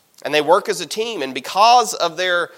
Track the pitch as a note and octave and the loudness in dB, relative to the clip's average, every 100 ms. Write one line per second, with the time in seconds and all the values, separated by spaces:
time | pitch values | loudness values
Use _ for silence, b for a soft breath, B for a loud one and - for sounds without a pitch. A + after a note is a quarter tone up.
0 | b b - D3 D3+ F#3+ G3 F3+ E3 - | b b -4 0 4 2 2 -6 -8 -8
1 | A3+ G#3+ C3+ C3+ B2+ F#3 A3 B3 A3 - | -6 -6 -8 -8 -6 2 6 6 4 -2
2 | E3+ D#3+ F#3 F3 E3 | -4 -2 -2 -2 -4